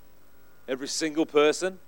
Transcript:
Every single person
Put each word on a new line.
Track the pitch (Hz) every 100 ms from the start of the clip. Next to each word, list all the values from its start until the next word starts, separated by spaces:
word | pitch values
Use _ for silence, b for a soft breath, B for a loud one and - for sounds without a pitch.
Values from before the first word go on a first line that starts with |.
| - - - - - - -
Every | 131 131
single | - 160 151 156
person | 151 151 147 180 190